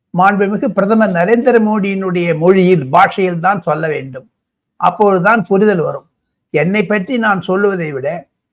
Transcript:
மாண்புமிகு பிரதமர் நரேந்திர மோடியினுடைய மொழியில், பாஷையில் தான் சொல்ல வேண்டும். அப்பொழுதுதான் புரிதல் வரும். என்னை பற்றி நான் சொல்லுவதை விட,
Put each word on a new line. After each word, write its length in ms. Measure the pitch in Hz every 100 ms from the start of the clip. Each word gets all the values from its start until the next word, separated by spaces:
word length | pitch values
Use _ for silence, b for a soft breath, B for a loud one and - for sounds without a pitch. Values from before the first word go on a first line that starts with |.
| _ 175
மாண்புமிகு 500 | 190 202 202 208 269
பிரதமர் 440 | 190 196 220 214
நரேந்திர 520 | 175 180 233 247 233
மோடியினுடைய 760 | 214 214 196 196 190 180 170 156
மொழியில், 520 | 170 190 180 180 131
பாஷையில் 500 | 165 170 185 185 170
தான் 220 | 180 208
சொல்ல 260 | - 151 160
வேண்டும். 420 | 143 135 131 - _ _ _ _ -
அப்பொழுதுதான் 720 | 180 175 208 185 190 226 -
புரிதல் 360 | 196 214 185
வரும். 280 | 139 139 _ _ _ _ _
என்னை 360 | 147 165 208 175
பற்றி 320 | 208 185 254
நான் 240 | 220 190
சொல்லுவதை 500 | 175 190 202 185 156
விட, 340 | 139 139 170 - _ _